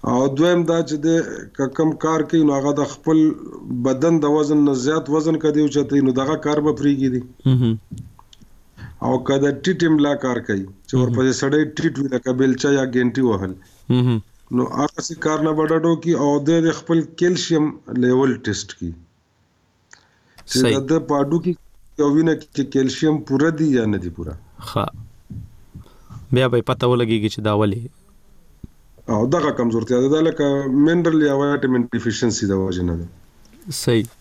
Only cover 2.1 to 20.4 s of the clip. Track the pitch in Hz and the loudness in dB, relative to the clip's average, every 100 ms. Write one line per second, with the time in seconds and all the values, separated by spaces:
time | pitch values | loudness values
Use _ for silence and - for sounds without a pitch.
2.1 | 160 151 165 151 139 143 143 135 - - | -2 0 0 2 2 0 0 -4 -4 0
3.1 | 160 156 - - - - 127 127 127 165 | 4 2 0 -12 -16 -10 -4 -2 2 2
4.1 | 165 147 151 147 151 143 131 127 160 143 | 2 2 2 2 4 2 2 0 -2 0
5.1 | 156 156 160 156 147 147 139 131 139 131 | 0 0 0 0 2 2 0 0 2 2
6.1 | 127 135 156 151 151 151 123 143 139 131 | 0 -2 -2 0 0 0 0 0 2 0
7.1 | 127 123 - 131 127 120 113 - - - | -2 -8 -4 0 2 2 -2 -8 -16 -16
8.1 | - - - - - _ - - - 120 | -20 -20 -20 -20 -20 _ -20 -20 -6 -2
9.1 | 127 127 139 143 135 185 180 165 156 143 | -2 0 2 0 0 -2 0 2 4 2
10.1 | 143 131 117 - 101 95 - - 131 123 | 0 -2 -4 -2 -4 -6 -14 -2 0 2
11.1 | 120 131 127 139 147 151 - 165 131 139 | 2 2 2 0 2 0 -2 -2 -2 -4
12.1 | 127 127 127 135 127 147 139 131 123 123 | -2 -2 0 2 2 2 2 2 0 0
13.1 | 120 123 101 95 92 - - - 123 123 | 2 0 0 -4 -10 -18 -20 -2 2 2
14.1 | 113 - _ _ 123 123 - 143 - - | 0 -4 _ _ -2 -2 -2 -4 -4 -12
15.1 | 160 156 156 156 156 156 160 165 160 165 | -4 -2 0 0 0 0 2 2 0 0
16.1 | 165 143 143 139 165 165 160 - 165 147 | 0 2 0 2 2 2 -2 -2 -2 -2
17.1 | - 175 180 - 160 151 - - 123 123 | -2 0 0 0 0 0 -4 -8 0 2
18.1 | 127 135 - - 98 98 - 87 82 - | 4 2 0 -4 -6 -8 -10 -10 -10 -20
19.1 | _ _ _ _ _ _ _ _ - _ | _ _ _ _ _ _ _ _ -20 _
20.1 | _ _ - | _ _ -20